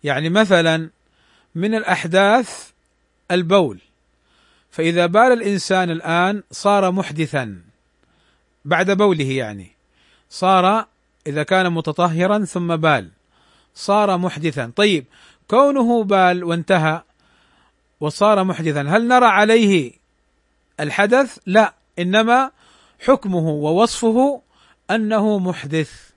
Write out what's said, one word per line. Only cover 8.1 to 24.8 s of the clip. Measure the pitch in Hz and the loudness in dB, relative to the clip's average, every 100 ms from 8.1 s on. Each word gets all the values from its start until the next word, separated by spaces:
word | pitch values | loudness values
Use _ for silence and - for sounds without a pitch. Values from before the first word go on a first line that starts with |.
| _ _ _ _ _ | _ _ _ _ _
بعد | 139 170 190 | -4 -2 0
بوله، | 196 208 165 135 | 2 2 0 -4
يعني | 131 113 101 92 _ _ _ _ _ _ | -4 -8 -12 -18 _ _ _ _ _ _
صار | - 185 190 185 220 - _ _ _ - | -4 0 2 2 0 -4 _ _ _ -8
إذا | 143 | -6
كان | 151 190 185 | 0 0 0
متطهرا | 165 165 151 175 165 180 208 | -2 -4 -2 -2 0 0 0
ثم | 196 180 170 165 | -2 -6 -4 -2
بال | 160 135 87 _ _ _ _ _ _ | 0 0 -4 _ _ _ _ _ _
صار | - - 202 202 180 | -12 -2 0 2 0
محدثا. | 180 - 160 143 117 151 | -2 -4 -6 -6 -6 0
طيب، | 208 165 123 _ _ _ _ | 2 2 -4 _ _ _ _
كونه | 220 285 277 233 233 | 2 2 2 0 0
بال | 202 196 180 180 | 2 2 2 2
وانتهى | 170 170 - 185 156 165 _ _ _ _ _ _ _ _ _ _ | -4 -6 0 0 2 -2 _ _ _ _ _ _ _ _ _ _
وصار | 151 - 208 202 | -8 0 2 2
محدثا، | 185 165 165 147 | 0 -2 -4 -4
هل | 143 202 233 | 0 0 2
نرى | 254 240 | 4 4
عليه | 196 214 226 208 185 123 _ _ _ _ _ _ _ _ - | 4 4 4 4 2 0 _ _ _ _ _ _ _ _ -10
الحدث؟ | 151 - 202 247 262 - - | -6 -2 2 2 0 -6 0
لا، | 202 214 _ _ - | 2 2 _ _ -6
إنما | 180 208 226 247 269 _ _ _ _ _ | 0 0 2 0 0 _ _ _ _ _
حكمه | - 269 202 180 160 | 0 0 0 -2 -2
ووصفه | 151 147 170 226 - 226 226 277 262 _ _ _ _ | -2 -2 2 0 0 0 2 0 -2 _ _ _ _